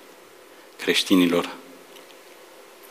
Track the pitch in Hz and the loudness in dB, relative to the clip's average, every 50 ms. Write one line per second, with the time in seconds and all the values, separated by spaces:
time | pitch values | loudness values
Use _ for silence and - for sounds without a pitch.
0 | - - - - - - - - - - - - - - - - - 90 85 - | -20 -20 -20 -20 -20 -20 -20 -20 -20 -20 -20 -20 -20 -20 -18 -6 -4 -2 -2 -2
1 | - - 98 90 90 85 87 87 85 - - - - - - - - - - - | 2 2 4 4 4 2 2 0 -2 -4 -10 -16 -20 -20 -20 -20 -20 -20 -20 -20
2 | - - - - - - - - - - - - - - - - - - | -20 -20 -20 -20 -20 -20 -20 -20 -20 -20 -20 -20 -20 -20 -20 -20 -20 -20